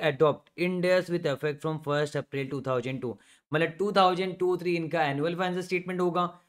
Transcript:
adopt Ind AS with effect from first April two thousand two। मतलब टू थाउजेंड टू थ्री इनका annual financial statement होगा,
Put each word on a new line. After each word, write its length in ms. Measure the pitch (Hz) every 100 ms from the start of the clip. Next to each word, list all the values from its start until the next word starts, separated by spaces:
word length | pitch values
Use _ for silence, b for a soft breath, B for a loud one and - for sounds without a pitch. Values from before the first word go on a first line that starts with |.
| 165
adopt 420 | 135 156 143 _ -
Ind 280 | 180 180 180
AS 240 | 185 175
with 160 | 170 165
effect 340 | 135 151 143
from 180 | 160 156
first 380 | 151 143 147 147
April 260 | 135 135 139
two 120 | 139
thousand 380 | 131 127 120 131
two। 120 | 123 104 b b b
मतलब 260 | 151 165 -
टू 120 | 202
थाउजेंड 460 | 202 185 175 185 180
टू 160 | 180 180
थ्री 180 | 170 170
इनका 280 | 160 170 151
annual 300 | 139 160 175
financial 300 | 185 180 180
statement 360 | 185 180 180
होगा, 260 | 180 175 175 B